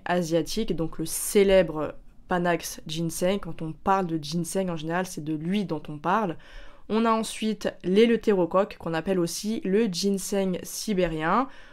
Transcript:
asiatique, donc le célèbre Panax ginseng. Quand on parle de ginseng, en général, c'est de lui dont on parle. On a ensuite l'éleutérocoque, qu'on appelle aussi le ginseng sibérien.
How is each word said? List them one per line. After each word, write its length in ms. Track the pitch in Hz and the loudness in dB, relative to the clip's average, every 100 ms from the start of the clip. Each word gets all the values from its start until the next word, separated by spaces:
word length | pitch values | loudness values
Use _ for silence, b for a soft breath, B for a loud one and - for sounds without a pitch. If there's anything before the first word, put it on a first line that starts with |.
| - | -2
asiatique, 680 | 180 160 165 160 - 220 | 0 2 0 0 -2 -2
donc 240 | 165 160 - | -2 -4 -4
le 60 | |
célèbre 880 | 160 - - 208 196 190 170 156 147 - - - - | -6 -6 2 4 8 6 6 0 -6 -8 -16 -20 -4
Panax 520 | 180 175 170 - - - | 0 2 0 -2 -12 -8
ginseng. 520 | 160 165 - 180 202 | -4 -4 0 0 0
Quand 220 | 165 - | -4 -8
on 120 | 160 | -8
parle 340 | 160 202 196 180 | -4 0 2 2
de 160 | 165 | -4
ginseng, 480 | 143 170 165 190 185 | -4 -4 -2 -2 -2
en 60 | 165 | -4
général, 280 | 156 170 | -2 -2
c'est 200 | 180 - | -2 -6
de 100 | 147 | -6
lui 320 | 156 165 208 185 | -4 -2 -2 -2
dont 160 | 151 - | -6 -6
on 100 | 147 | -6
parle. 380 | 165 208 196 151 B B B B - | 0 0 0 -4 B B B B -2
On 160 | 214 | 2
a 80 | 226 | 2
ensuite 600 | 220 220 - 220 202 - - | 2 -2 -4 -4 -2 -4 -4
l'éleutérocoque, 920 | 175 196 233 226 - 196 165 180 202 - | 2 6 6 6 4 2 4 2 0 -2
qu'on 160 | 170 | -4
appelle 240 | 160 165 190 | -2 0 2
aussi 420 | 170 - 208 226 | 2 -2 -4 -2
le 240 | 196 196 233 | 2 2 2
ginseng 680 | 170 196 196 - 196 190 180 | 0 0 0 -2 0 0 -2
sibérien. 840 | - - - 185 175 160 160 214 262 B B | -6 -8 -2 0 0 0 2 2 0 B B